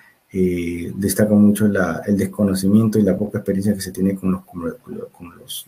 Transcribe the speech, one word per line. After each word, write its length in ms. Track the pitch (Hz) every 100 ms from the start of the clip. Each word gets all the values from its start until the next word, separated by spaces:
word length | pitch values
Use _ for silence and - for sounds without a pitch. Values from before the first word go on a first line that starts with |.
| _ _ _
Eh, 600 | 95 92 87 85 85 85 98
destaca 380 | 98 - 104
mucho 340 | 104 104 101 107
la, 340 | 98 87 82 -
el 100 | 98
desconocimiento 800 | 95 - 104 95 95 107 110 110
y 40 |
la 140 | 98 92
poca 220 | 104 101
experiencia 360 | - 95 101
que 60 | 98
se 120 | 92
tiene 240 | 92 95 98
con 160 | 95
los, 120 | 92
con 180 | - 90
lo-, 440 | 82 - - - -
con 300 | - 87 -
los, 280 | - -